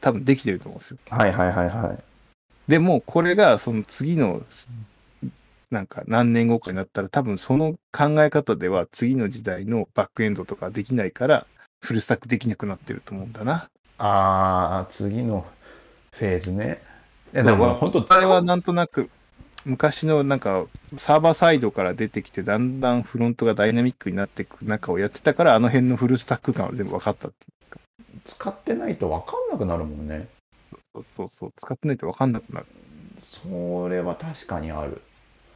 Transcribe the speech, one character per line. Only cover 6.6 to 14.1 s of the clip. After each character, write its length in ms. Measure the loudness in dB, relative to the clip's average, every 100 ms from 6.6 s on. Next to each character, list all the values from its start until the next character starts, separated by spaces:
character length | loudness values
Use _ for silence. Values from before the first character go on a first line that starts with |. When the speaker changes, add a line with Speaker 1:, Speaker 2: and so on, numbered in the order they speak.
Speaker 1:
か 100 | 0
に 60 | -6
な 80 |
っ 20 | -6
た 160 | -6
ら、 60 | -2
多 120 | 0
分 160 | 0 -2
そ 200 | 0 0
の 180 | 0 -4 _
考 280 | 0 2 4
え 80 | 4
方 240 | 4 0
で 140 | 0 0
は 180 | -2 -2
次 240 | -2 -2 0
の 120 | -2
時 140 | -4
代 240 | -8 -6 -4
の 220 | -4 -2
バ 100 | -2
ッ 40 | -2
ク 80 | -2
エ 60 | -2
ン 60 |
ド 100 | -2
と 100 | -8
か 160 | -10 -8
で 140 | -8
き 100 | -4
な 100 | -2
い 60 | -2
か 160 | -2 2
ら、 200 | 2 0 _ _ _
フ 140 | -6
ル 60 | -4
ス 60 | 0
タ 80 |
ッ 40 | -2
ク 100 | -2
で 100 | -2
き 100 | -2
な 60 |
く 120 | -4 -6
な 100 | -10
っ 20 |
て 140 | -10
る 100 | -12
と 100 | -12
思 100 | -12
う 20 | -12
ん 60 |
だ 100 | -8
な。 260 | -4 -4 -6 _ _ -4
Speaker 2:
あ 880 | 0